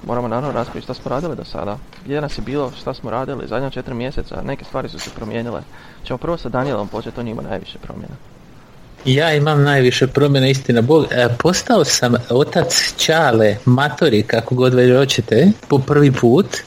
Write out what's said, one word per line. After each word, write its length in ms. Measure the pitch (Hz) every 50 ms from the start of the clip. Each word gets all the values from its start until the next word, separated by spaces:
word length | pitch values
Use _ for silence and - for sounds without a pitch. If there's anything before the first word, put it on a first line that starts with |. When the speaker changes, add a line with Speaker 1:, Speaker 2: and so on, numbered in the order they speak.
| -
Speaker 1:
moramo 240 | - 117 120 123 120
naravno 240 | 110 120 139 147
raspraviti 320 | 120 117 120 - - - -
šta 100 | - 127
smo 160 | - - 135
radili 260 | 127 131 170 170 139
do 100 | - -
sada. 320 | - - - 87 101 104 - - - - - -
Gdje 180 | - 143 147
nas 160 | 151 139 - -
je 40 |
bilo, 300 | 107 117 131 147 143 123 - -
šta 140 | - - 135
smo 160 | - - 120
radili 380 | 101 120 131 131 139 127 - -
zadnja 220 | - 120 135 135
četiri 240 | - 131 127 - 131
mjeseca, 480 | 117 120 127 135 - - - - -
neke 240 | - - 139 135 -
stvari 240 | - - 135 127 113
su 100 | - -
se 100 | - -
promijenile. 520 | - - 113 107 110 117 117 120 107 78 - - - - - - - - -
Ćemo 140 | - 127 123
prvo 200 | - - - 165
sa 120 | - 135
Danielom 380 | 110 127 127 143 131 104 104 95
početi, 320 | - 107 113 117 113 -
on 80 | 120 117
ima 140 | 110 123
najviše 360 | 139 - - 92 - - - -
promjena. 360 | - - - - - - - - - - - - - - - - - - - - - - - - -
Speaker 2:
Ja 280 | 135 131 139 156 165 156
imam 300 | 147 143 156 156 147 143
najviše 440 | 143 143 139 127 123 123 - 135 127
promjena, 400 | - - 143 147 143 135 131 135
istina 340 | 135 135 - - 123 117
Bog. 240 | 113 123 156 160 139 -
E, 160 | - 123 123 120 120 -
postao 460 | - 156 185 - - - 247 208 156
sam 280 | - - - - 123 123 120 120 -
otac 640 | 120 127 147 - - 185 156 - - - - - -
Čale, 600 | - - - 156 160 165 139 117 110 110 107 101 104 -
matori, 580 | 127 123 127 139 147 139 - 185 156 110 104 -
kako 320 | - - 113 113 - 127
god 180 | 123 127 127 127
već 180 | 127 123 127 123
hoćete, 580 | 131 139 135 - - 113 - 113 110 151 196 214 - - -
po 100 | 147 139
prvi 320 | 131 - 147 147 147 143
put. 460 | 131 135 - 120 117 156 208 120 - - -